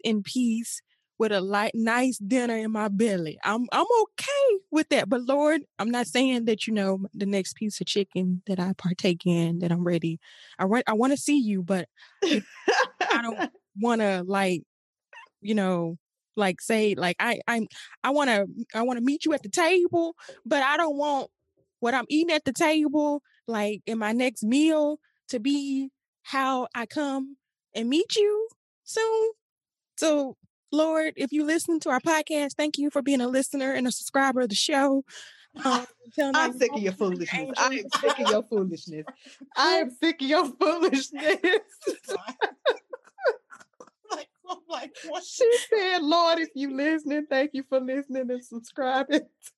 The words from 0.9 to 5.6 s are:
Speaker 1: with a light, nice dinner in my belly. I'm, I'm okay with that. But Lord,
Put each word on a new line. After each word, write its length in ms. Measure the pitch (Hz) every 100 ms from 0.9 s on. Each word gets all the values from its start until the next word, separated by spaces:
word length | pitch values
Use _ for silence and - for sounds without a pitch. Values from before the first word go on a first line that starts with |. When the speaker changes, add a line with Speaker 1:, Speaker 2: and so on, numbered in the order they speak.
| _ _ -
Speaker 1:
with 120 | 220
a 80 | 202
light, 320 | 185 202 220
nice 420 | 226 226 240 262 226
dinner 400 | 202 254 240 220
in 140 | 220
my 160 | 220 214
belly. 500 | 202 226 185 156 -
I'm, 240 | - 226 240
I'm 140 | 262 403 466
okay 560 | 427 - - 571 539 392 -
with 180 | 302 302
that. 180 | 277 196
But 140 | 254
Lord, 400 | 247 285 302 311